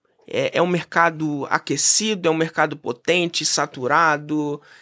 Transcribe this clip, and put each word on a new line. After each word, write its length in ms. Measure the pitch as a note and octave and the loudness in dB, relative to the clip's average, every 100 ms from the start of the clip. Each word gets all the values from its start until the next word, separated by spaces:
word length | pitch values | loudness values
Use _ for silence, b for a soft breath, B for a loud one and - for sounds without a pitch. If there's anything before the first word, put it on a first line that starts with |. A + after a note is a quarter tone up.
| _ _ - | _ _ -8
É, 280 | A#2 C#3 - | -4 -2 0
é 40 | |
um 40 | F3+ | 2
mercado 800 | F3 - E3+ E3+ D#3 D#3 D3 - | 0 -2 0 2 0 -4 -4 -2
aquecido, 800 | B2+ - C#3 - - G#3+ G3+ E3+ | -4 -2 0 2 2 2 0 0
é 20 | |
um 40 | D#3+ | 0
mercado 400 | D#3+ D#3+ D#3 D3 | 0 0 0 -2
potente, 720 | - - - F3 E3+ - D#3 | -8 -6 0 0 0 -2 -2
saturado, 1120 | - D3+ C#3+ B2 D3+ E3 D3 D3 D3+ D3 C#3+ b b | 0 -2 -4 0 4 4 2 -2 -2 -2 -6 b b